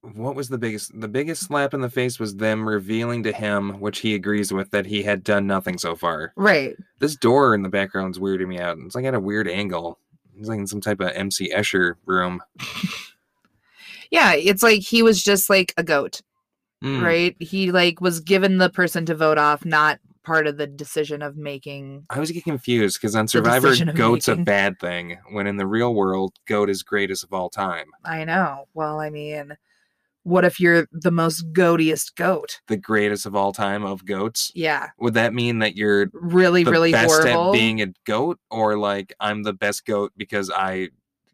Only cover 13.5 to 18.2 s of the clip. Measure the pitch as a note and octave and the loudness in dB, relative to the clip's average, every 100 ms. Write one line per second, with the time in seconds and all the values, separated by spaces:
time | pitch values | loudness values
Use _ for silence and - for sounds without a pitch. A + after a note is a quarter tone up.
13.5 | _ _ _ - - - E4 B3 D#3 F3 | _ _ _ -20 -20 -2 4 4 4 2
14.5 | G3 A#3 G#3+ F#3+ A#3 A3+ G3+ G3+ G3+ - | 4 4 4 4 6 6 6 4 2 4
15.5 | G3 F3+ - E3+ D3 - - _ _ _ | 2 2 -4 0 0 0 -10 _ _ _
16.5 | _ _ _ C3+ C3+ E3+ E3 F3 F3 E3 | _ _ _ -4 0 2 2 2 -2 -6
17.5 | F#3+ F#3 F3+ F3 E3 F3+ E3 | -2 2 4 2 2 -2 -2